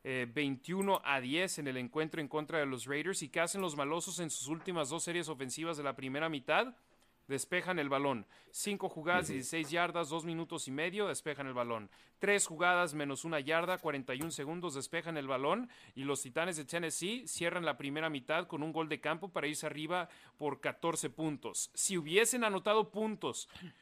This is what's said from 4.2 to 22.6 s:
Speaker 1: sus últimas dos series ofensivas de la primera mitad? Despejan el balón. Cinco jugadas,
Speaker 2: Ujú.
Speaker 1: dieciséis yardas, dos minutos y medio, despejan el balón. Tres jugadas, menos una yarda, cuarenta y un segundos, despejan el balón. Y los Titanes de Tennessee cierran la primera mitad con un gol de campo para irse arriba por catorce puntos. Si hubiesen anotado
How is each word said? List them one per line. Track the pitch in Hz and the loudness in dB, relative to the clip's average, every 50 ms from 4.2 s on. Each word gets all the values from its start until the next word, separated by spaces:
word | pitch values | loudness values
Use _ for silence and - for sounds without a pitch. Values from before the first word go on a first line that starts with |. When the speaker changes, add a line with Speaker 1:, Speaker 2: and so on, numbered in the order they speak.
| 175 156 | -4 -4
Speaker 1:
sus | - - 127 135 | -4 -6 -4 -4
últimas | 160 165 - 190 180 165 147 127 | -4 -4 -4 -2 -2 0 0 0
dos | 151 170 - | -2 -2 -2
series | 175 170 175 165 151 | -2 -2 -2 -2 -2
ofensivas | 156 123 135 127 - 156 160 165 165 | -4 -4 -4 -6 -4 -4 -4 -2 -2
de | 147 143 | -2 -2
la | 139 127 | -4 -4
primera | 127 131 131 131 147 160 165 | -2 -4 -4 -2 0 0 0
mitad? | 160 139 - - 151 185 233 262 240 - _ _ _ _ _ _ _ _ _ - | 0 -2 0 2 4 4 4 2 -2 -12 _ _ _ _ _ _ _ _ _ -4
Despejan | 139 131 - - 180 180 160 175 185 165 | -4 -4 -2 0 0 0 0 0 0 0
el | 143 139 | 2 2
balón. | 135 135 143 143 131 113 98 - - - - - | 2 2 4 2 2 0 -2 -8 -14 -20 -20 -12
Cinco | - - - 202 202 190 190 180 | -8 -4 -2 -2 -2 -2 -2 -4
jugadas, | - 160 147 170 175 180 175 | -4 -2 2 4 4 4 4
Speaker 2:
Ujú. | 151 156 | 2 -2
Speaker 1:
dieciséis | 135 127 - 165 165 156 139 | -4 -4 -2 -2 -2 -2 0
yardas, | 160 170 175 170 156 170 170 135 | 2 2 2 2 2 0 -2 0
dos | 156 165 156 | -2 -2 -2
minutos | 170 165 165 165 143 170 156 - | -2 -4 -4 -4 -4 -6 -6 -4
y | 135 131 | -4 -2
medio, | 143 160 185 180 208 208 | -2 -2 0 0 0 0
despejan | 185 143 - - 160 143 143 139 | 0 0 -2 -4 -4 -4 -4 -4
el | 131 127 | -4 -2
balón. | 123 120 120 117 110 104 95 - - - - _ _ | -2 0 0 0 -2 -4 -6 -14 -20 -20 -20 _ _
Tres | - 196 202 202 196 - | 2 4 4 4 4 2
jugadas, | 165 151 175 180 180 175 180 165 143 | 0 2 4 6 6 6 4 2 0
menos | 151 147 143 135 131 - | -2 -2 -2 -2 -4 -4
una | 165 165 147 | -2 -2 0
yarda, | 135 143 160 165 170 175 185 175 | 2 2 2 2 4 2 0 0
cuarenta | - 160 143 139 127 131 127 | 0 -2 -2 -2 -2 -4 -4
y | 131 156 | -2 -2
un | 165 151 | -4 -4
segundos, | - 143 143 165 180 175 175 135 | -4 -4 -4 -4 -4 -4 -4 -4
despejan | 139 127 - - 165 160 170 165 | -4 -6 -4 -4 -4 -4 -2 -4
el | 151 135 135 | -2 -2 0
balón. | 139 127 135 147 180 226 247 233 - - - - - | 0 2 2 2 2 2 0 -4 -10 -18 -20 -14 -10
Y | 127 135 | -4 -2
los | 139 139 - | 0 0 -2
Titanes | - 135 120 160 165 185 175 | -2 -2 -2 0 0 0 -2
de | 156 143 | -4 -6
Tennessee | - 170 170 170 160 - - 170 190 226 254 233 - | -4 -2 -2 -2 -2 -2 -2 -2 -2 -2 -4 -4 -6
cierran | - - 170 170 175 180 170 | -4 0 0 2 2 2 2
la | 156 143 - | 2 0 0
primera | 143 139 139 156 160 160 | -2 -2 0 0 0 0
mitad | 151 139 123 - 151 170 180 - | 0 -2 0 2 2 2 2 0
con | 170 147 147 | -4 -4 -4
un | 160 151 | -2 0
gol | 165 160 151 | 0 0 0
de | 151 127 | 0 0
campo | - 151 160 165 190 190 | 0 0 0 0 -4 -6
para | - 170 135 | -4 -2 -2
irse | 147 151 - - | 0 -2 -2 -2
arriba | 151 143 147 151 156 180 180 170 - - - - - - | -4 -4 -4 -2 0 0 0 0 -2 -8 -16 -20 -20 -10
por | - 147 147 143 - | -4 -2 -2 -2 0
catorce | - 147 123 - - 170 156 151 - 143 | -2 -2 -2 0 0 0 0 0 -2 -4
puntos. | 123 - 160 156 147 127 - 113 92 - - - - | -4 -2 -2 -2 -2 -2 -6 -6 -4 -4 -4 -4 -2
Si | - - - 196 | 0 0 2 2
hubiesen | 175 147 151 170 202 233 233 247 247 233 | 0 0 4 6 6 6 6 4 4 2
anotado | 214 196 185 | 2 2 2